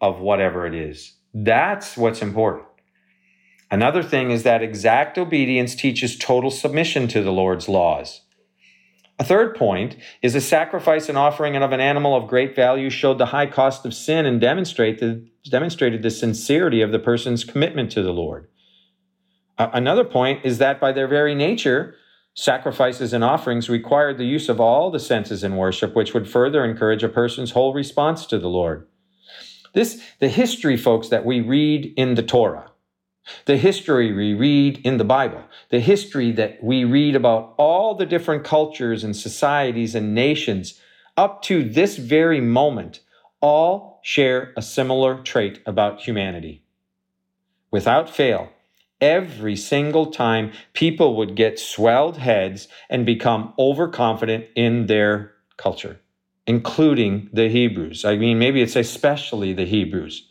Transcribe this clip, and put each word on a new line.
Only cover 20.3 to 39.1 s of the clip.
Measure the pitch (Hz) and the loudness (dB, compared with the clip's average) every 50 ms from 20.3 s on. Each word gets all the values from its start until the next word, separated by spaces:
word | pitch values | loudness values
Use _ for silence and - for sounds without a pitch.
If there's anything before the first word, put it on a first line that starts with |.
| 135 135 - | 0 -2 -2
is | 131 120 | -2 0
that | 110 135 135 143 143 | 2 2 2 2 2
by | - 135 | 0 0
their | 131 135 135 | 0 0 0
very | 127 139 147 147 147 147 | 0 2 2 2 2 0
nature, | 143 143 170 240 233 - 143 123 139 165 - - _ _ _ _ _ _ _ - | 0 0 0 -2 0 0 0 0 0 -2 -4 -12 _ _ _ _ _ _ _ -16
sacrifices | - - - 127 131 - 143 123 - 131 127 120 123 131 113 117 | -6 -2 -2 -2 -2 -2 -4 -2 0 0 0 0 -2 -6 -4 -2
and | 120 113 | 0 2
offerings | 120 147 160 - 131 120 117 117 - | 2 2 0 0 -2 -2 -2 -2 -2
required | 120 113 113 - 143 143 147 143 139 | -4 -4 0 2 2 2 2 2 0
the | 127 123 | -4 -4
use | 120 139 151 151 - | -2 -2 -2 -2 -2
of | 117 107 | 0 2
all | 117 113 120 139 170 185 | 4 4 4 4 2 0
the | 165 147 | -2 -4
senses | - - 123 110 104 - 110 92 101 | -2 -2 -2 -2 -2 -4 -6 -6 -4
in | 98 95 | -4 -2
worship, | 92 95 95 90 - - 101 - | -2 -2 -2 -2 -2 -4 -2 0
which | 117 107 - - | 0 0 0 -2
would | 120 104 | -4 -4
further | - - 123 123 135 147 147 131 | 0 0 2 2 2 2 0 0
encourage | 113 110 113 107 110 110 107 117 | -2 -2 -2 0 0 0 0 -2
a | 110 | -2
person's | - 123 120 120 120 - 127 117 | 0 0 0 0 -2 -6 -8 -2
whole | - 123 131 135 135 | 0 2 2 2 0
response | 143 139 139 - - 147 156 165 160 - | -2 -6 -4 -2 0 0 0 0 -4 -6
to | - - 104 | -4 -4 -4
the | 90 90 | -2 -2
Lord. | 87 90 87 85 78 78 - _ _ _ _ _ _ _ _ - - - - - - - - - - | -2 -2 -2 -2 -4 -6 -10 _ _ _ _ _ _ _ _ -20 -20 -20 -20 -20 -20 -20 -14 -4 0
This, | 190 233 226 - - - - - - | 0 0 0 -2 -10 -18 -18 -6 -2
the | 139 131 | -2 0
history, | 117 - 254 233 - - - 151 131 | 2 2 0 0 0 -2 0 0 0
folks, | 120 - 127 113 113 113 - | 2 2 2 2 2 2 0
that | 120 110 104 | -2 -2 0
we | 120 127 123 | 0 -2 -2
read | 113 117 135 147 151 151 151 147 135 - - | 0 0 0 2 2 2 0 -2 -4 -4 -4
in | - 131 127 123 | -2 0 0 0
the | 117 113 | 0 0
Torah, | - - 120 113 95 73 - - - _ _ _ _ _ _ _ _ _ _ _ - - - - | 2 2 2 2 2 0 -4 -12 -20 _ _ _ _ _ _ _ _ _ _ _ -20 -20 -6 0
the | - 143 | 0 2
history | 131 110 190 190 190 - - 151 127 120 110 | 4 4 2 2 0 0 0 2 2 2 2
we | 104 98 104 104 104 | 0 0 -2 0 0
read | 101 123 147 147 143 139 143 139 - - | 2 2 4 4 4 4 2 0 -2 -2
in | 123 135 | -2 0
the | 120 107 | 0 2
Bible, | 101 127 135 135 117 - - - - - - - _ | 2 2 2 2 0 -4 -8 -18 -20 -20 -20 -6 _
the | - 120 | 0 2
history | 117 143 202 202 202 - - 139 123 117 | 4 4 4 4 2 -2 -4 -2 0 0
that | 110 107 110 107 - - - | 0 0 -2 -2 -4 -6 -2
we | 110 127 131 123 | 0 0 2 2
read | 120 127 143 147 147 139 | 4 4 4 4 4 4
about | 131 117 123 113 110 113 - - | 4 4 4 2 2 0 -2 0
all | - 147 151 165 185 208 226 208 | 2 2 4 4 2 2 0 0
the | 180 190 | -2 -2
different | 156 175 170 170 - 156 143 147 | -2 -2 -2 0 -2 -2 -2 -2
cultures | - 156 151 156 151 156 - 131 117 113 110 110 | 0 2 2 2 0 -2 -6 -4 -4 -4 -4 -4
and | 107 | -6